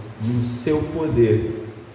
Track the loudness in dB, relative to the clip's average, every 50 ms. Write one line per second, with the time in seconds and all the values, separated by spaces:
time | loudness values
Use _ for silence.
0 | -12 -12 -10 -6 -4 -2 0 0 0 0 -2 -2 0 0 2 2 0 -2 -2 -2
1 | -2 0 4 4 6 6 6 4 2 0 -4 -6 -8 -10 -12 -14 -16 -16 -10